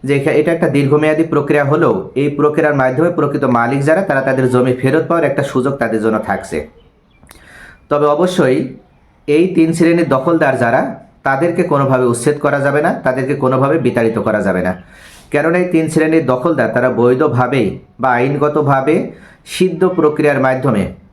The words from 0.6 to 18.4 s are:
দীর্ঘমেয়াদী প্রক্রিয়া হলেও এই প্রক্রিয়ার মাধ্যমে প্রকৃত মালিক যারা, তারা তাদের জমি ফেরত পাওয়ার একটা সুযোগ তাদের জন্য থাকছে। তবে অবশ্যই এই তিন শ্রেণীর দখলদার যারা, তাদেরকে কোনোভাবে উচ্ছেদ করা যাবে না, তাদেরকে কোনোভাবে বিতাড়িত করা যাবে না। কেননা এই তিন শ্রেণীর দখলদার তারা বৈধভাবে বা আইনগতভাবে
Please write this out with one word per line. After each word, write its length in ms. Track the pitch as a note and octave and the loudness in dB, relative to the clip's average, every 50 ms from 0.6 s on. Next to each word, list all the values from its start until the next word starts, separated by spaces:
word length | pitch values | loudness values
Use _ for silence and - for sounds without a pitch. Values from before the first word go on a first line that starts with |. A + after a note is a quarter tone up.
| F3 B2+ | -2 0
দীর্ঘমেয়াদী 560 | A#2+ C#3+ C#3 C3 D3 D3+ D#3 D#3 D#3 D#3 E3 | 0 0 0 2 2 2 2 2 2 0 0
প্রক্রিয়া 400 | D#3+ D3+ D3 C#3+ - D3+ D3 C#3+ | 0 0 -2 0 0 0 0 2
হলেও 300 | C3+ D3+ D#3 E3 C3 A2 F#2+ F#2 - - | 2 2 2 2 2 0 -2 -4 -6 -4
এই 140 | B2+ C#3+ D3 | -2 -2 -2
প্রক্রিয়ার 440 | C#3+ C#3+ D3 D3+ D3 - E3 D3+ D3 | 0 0 0 0 2 2 0 0 0
মাধ্যমে 360 | C#3 C3 C3 B2+ C#3 E3 F3 | 2 0 0 0 0 0 0
প্রকৃত 340 | F3 D#3+ D3+ C#3+ C#3+ C#3+ C#3 | 0 0 -2 -2 -2 -2 0
মালিক 360 | B2+ B2 A#2 A#2 A#2+ C3+ C#3 C#3 | 0 2 2 0 0 0 -2 0
যারা, 200 | D3 D#3+ F#3 G3 | 2 2 0 0
তারা 180 | - C#3+ C3+ | 0 -2 0
তাদের 300 | C3 C3+ C3 B2+ C3 B2 | 0 0 0 0 0 2
জমি 220 | A#2 B2+ B2+ C3 B2 | 2 2 2 2 0
ফেরত 320 | - - C3 C#3 D#3+ D#3 - | 0 -2 0 0 0 0 0
পাওয়ার 160 | E3+ E3+ D3+ | -2 0 0
একটা 180 | C#3 C#3 - - | 0 0 -2 -4
সুযোগ 300 | - - C3+ B2 C#3 C#3 | -2 -2 -2 -2 -2 -2
তাদের 240 | C#3 A#2+ A2+ A2 A2 G#2+ | -2 -4 -2 -2 -2 0
জন্য 160 | A2+ A2 G#2+ | 0 -2 -2
থাকছে। 400 | G#2+ - G2 F#2 - - - D2+ - - - - _ _ _ _ _ _ _ _ - _ - - - - - - - - - _ _ _ | -2 -4 -4 -6 -6 -8 -8 -8 -8 -10 -16 -20 _ _ _ _ _ _ _ _ -20 _ -20 -20 -20 -20 -20 -20 -20 -20 -20 _ _ _
তবে 180 | D3 D3 D3 | 0 0 2
অবশ্যই 520 | D3 D3 D3+ F3+ F3+ - - D3+ C3 C3 D#3 C#3 B2+ - - - _ _ _ _ _ _ _ _ | 2 2 2 0 -2 2 0 2 2 2 0 -2 -6 -10 -14 -20 _ _ _ _ _ _ _ _
এই 180 | - C#3+ D#3 F3 F#3+ F3 | 0 2 2 2 2 2
তিন 180 | E3+ D#3+ D#3+ D#3+ | 2 2 2 2
শ্রেণীর 360 | E3 F3 E3 E3+ E3+ D#3+ C3+ | 2 2 2 2 2 0 0
দখলদার 480 | C3+ C3 - E3+ E3 D#3+ D#3 C#3 B2+ A#2+ | 0 0 0 0 0 2 2 0 0 0
যারা, 220 | B2 A#2 A#2 C#3 C4 C#4 A#2 - - - _ _ _ | 0 0 0 0 -2 -2 -8 -12 -16 -20 _ _ _
তাদেরকে 400 | C3+ C3+ C3+ D#3+ F3 E3 F3+ F3+ | -2 -2 0 0 -2 0 -2 -2
কোনোভাবে 420 | - D3+ C#3 C3+ B2+ C3 B2+ B2+ | 0 0 0 2 2 2 2 2
উচ্ছেদ 320 | A#2+ A#2 - - D3+ C#3+ C#3+ | 0 0 0 0 -2 -2 0
করা 220 | - D3 C#3 C#3+ | 0 0 0 0
যাবে 200 | C#3 C#3+ C#3 D3+ D3+ | 0 0 0 0 0
না, 80 | E3+ - - - | 0 -2 -2 -2
তাদেরকে 300 | C3 B2 C3 C3 C3 D3 | -2 -2 -2 -2 -4 -2
কোনোভাবে 440 | C#3 B2+ B2+ C3 C3 C3+ C#3 C#3 A#2 | -2 0 0 0 2 0 0 0 0
বিতাড়িত 400 | A2+ B2 G#2 A#2 A#2 A2+ A2 A2+ | 0 0 0 2 0 0 0 -2
করা 220 | G#2 A2+ G#2+ G#2 | -2 -2 -2 0
যাবে 220 | G2 G2 F#2 F#2 F2+ | 0 0 -2 0 -2
না। 100 | F#2 F#2 F2+ - - - - - - - - - - | -4 -4 -6 -10 -20 -20 -20 -20 -20 -20 -20 -18 -4
কেননা 280 | - D3 D3 E3 E3 F3+ | -4 0 0 2 0 0
এই 100 | F3+ F3+ F3 | 0 0 0
তিন 120 | D#3+ D#3+ D#3+ | 0 0 2
শ্রেণীর 380 | - D#3 D#3 D#3 D#3+ D#3+ D#3 | 0 0 2 2 2 2 2
দখলদার 460 | B2+ B2+ - - E3+ E3 C#3 A#2+ G#2+ - | 2 -2 0 0 -2 0 0 0 0 0
তারা 140 | B2 B2 B2+ | 0 0 0
বৈধভাবে 720 | B2 A2 A#2 B2 B2+ C3 D#3 D3+ - A#2+ B2+ B2 C3+ C3+ A2 F#2+ - - - _ _ - | 2 2 2 2 4 2 2 0 2 0 0 0 0 0 0 -2 -4 -8 -16 _ _ -4
বা 80 | A2+ C3 | -2 0
আইনগতভাবে 840 | B2 B2 - C#3 D3 D3 | 0 2 0 0 0 0